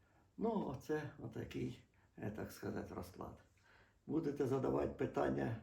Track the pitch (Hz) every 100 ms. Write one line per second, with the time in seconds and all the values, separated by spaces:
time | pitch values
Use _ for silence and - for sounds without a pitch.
0 | _ _ _ - 220 208 143 127 - 151
1 | 131 - 117 - - 139 131 123 - _
2 | _ - 104 - - - 104 104 98 95
3 | 92 - - - - _ - - - _
4 | - 147 165 135 131 135 127 139 - -
5 | 127 143 143 135 135 113